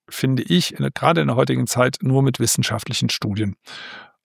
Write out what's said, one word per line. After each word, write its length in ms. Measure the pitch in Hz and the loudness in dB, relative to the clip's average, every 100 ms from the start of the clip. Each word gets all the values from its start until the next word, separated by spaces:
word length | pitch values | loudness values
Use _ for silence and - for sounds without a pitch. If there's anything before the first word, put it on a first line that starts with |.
| - | -16
finde 340 | - 135 131 | -4 0 0
ich, 300 | - 175 - - | 2 2 2 -2
in, 120 | 139 | -4
gerade 280 | - 135 170 | 0 2 2
in 60 | 143 | 2
der 80 | 120 | 2
heutigen 320 | 135 127 123 | 2 2 0
Zeit 320 | - 127 135 | 2 2 2
nur 220 | 131 131 | 0 4
mit 160 | 135 127 | 2 2
wissenschaftlichen 680 | 120 - - 104 - 120 120 | 0 0 0 -2 -4 -2 -2
Studien. 460 | - - 101 104 95 - - - - - _ | -2 -4 -2 -2 -4 -14 -16 -16 -16 -20 _